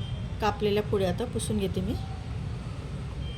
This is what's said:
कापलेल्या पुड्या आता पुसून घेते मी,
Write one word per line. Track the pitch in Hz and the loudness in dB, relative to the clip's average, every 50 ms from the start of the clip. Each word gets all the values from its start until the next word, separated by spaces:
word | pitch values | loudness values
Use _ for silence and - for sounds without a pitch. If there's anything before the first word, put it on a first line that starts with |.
| - - - - - - - - | -2 -4 -4 -4 -4 -4 -2 0
कापलेल्या | 220 208 202 - 208 208 202 208 | 2 2 2 4 4 4 4 4
पुड्या | 208 - 220 202 190 180 | 4 4 4 4 4 4
आता | 180 - 240 | 2 2 0
पुसून | 247 - 226 - - 220 208 | -2 -2 0 0 2 2 2
घेते | 196 185 - 220 | 2 2 2 2
मी, | 190 202 - - - - - - - - - - - - - - - - - - - - - - - - - - - - - | 2 2 0 0 -2 -4 -6 -6 -4 -4 -4 -4 -4 -4 -4 -4 -4 -6 -6 -6 -6 -6 -4 -4 -4 -4 -4 -4 -4 -4 -4